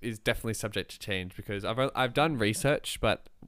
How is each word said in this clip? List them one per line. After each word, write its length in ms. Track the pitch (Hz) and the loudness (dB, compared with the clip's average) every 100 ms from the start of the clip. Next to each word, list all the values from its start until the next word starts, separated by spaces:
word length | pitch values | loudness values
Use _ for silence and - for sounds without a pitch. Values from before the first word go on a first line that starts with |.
is 180 | 120 110 | -8 -2
definitely 340 | - 113 113 | 0 0 0
subject 380 | 107 110 104 92 | -2 -2 -4 -6
to 60 | - | -8
change 340 | - 95 90 - | -4 -4 -4 -8
because 280 | 101 101 | -6 -4
I've, 260 | 98 113 135 - | -2 0 0 2
I've 180 | 127 | 2
done 240 | 131 156 139 | 4 2 4
research, 640 | 104 110 135 147 - - | 2 4 2 2 0 -2
but 280 | 113 92 - - | 0 0 -4 -20